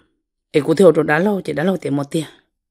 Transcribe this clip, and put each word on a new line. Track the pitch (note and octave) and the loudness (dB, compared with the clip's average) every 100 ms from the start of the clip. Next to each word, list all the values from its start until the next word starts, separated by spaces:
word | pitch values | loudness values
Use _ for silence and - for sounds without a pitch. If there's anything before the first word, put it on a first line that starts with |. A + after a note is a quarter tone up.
| _ _ _ _ _ | _ _ _ _ _
Ê, | D#3 | -4
cú | D3 | 0
thiếu | D#3+ F#3 | 4 4
đâu | D#3 | 4
đã | D#3 D3+ | 0 0
lâu, | G3+ G3 | 0 -2
chỉ | D#3+ | -6
đã | C#3+ | -4
lâu | F3+ F3+ | -4 -4
tiền | C#3+ C#3+ | -4 -4
một | C#3 | -4
tiền. | E3 D3 - _ _ _ | -6 -8 -14 _ _ _